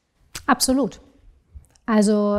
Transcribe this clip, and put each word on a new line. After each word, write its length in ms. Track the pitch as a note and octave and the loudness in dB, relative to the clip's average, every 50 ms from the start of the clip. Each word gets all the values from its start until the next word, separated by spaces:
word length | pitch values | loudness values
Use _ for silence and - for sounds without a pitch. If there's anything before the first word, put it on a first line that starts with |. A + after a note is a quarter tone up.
| _ _ _ _ _ _ - - - | _ _ _ _ _ _ -20 -8 -2
Absolut. 540 | - A#3+ - - - B3+ C#4 B3+ E3+ - - - _ _ _ _ - - _ _ _ - - _ _ _ _ - - | -2 -2 0 0 -2 0 0 -2 -4 -6 -10 -20 _ _ _ _ -20 -20 _ _ _ -20 -20 _ _ _ _ -6 -2
Also, 460 | A3 G#3+ G3+ G#3 G#3+ G#3 G#3 G#3 G3+ | 2 2 2 2 2 0 0 0 -2